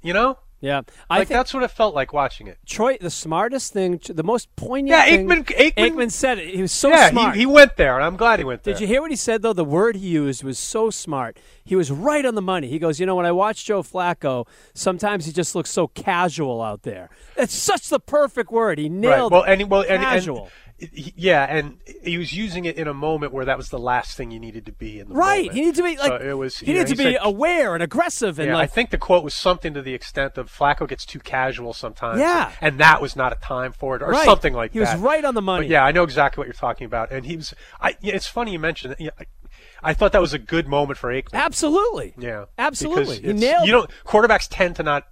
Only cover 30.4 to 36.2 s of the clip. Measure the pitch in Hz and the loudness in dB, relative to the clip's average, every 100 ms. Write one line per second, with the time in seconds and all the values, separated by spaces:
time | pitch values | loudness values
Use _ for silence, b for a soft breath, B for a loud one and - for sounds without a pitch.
30.4 | 120 - 143 143 143 131 - 143 - 135 | -14 -2 0 0 -4 -8 -12 -16 -8 -4
31.4 | 131 127 120 113 117 107 120 113 311 339 | -4 -4 -10 -10 -12 -8 -6 0 0 0
32.4 | 143 - 156 135 156 156 139 143 127 117 | -2 -2 -4 6 6 6 2 -2 -2 -2
33.4 | - 131 127 - 135 131 143 277 302 190 | -6 -6 -6 -8 -6 -6 -2 2 6 6
34.4 | 160 123 113 220 214 170 220 311 294 233 | 4 -2 -4 0 0 2 2 2 0 -2
35.4 | 196 180 151 156 135 165 170 135 | -2 -2 2 4 4 4 0 2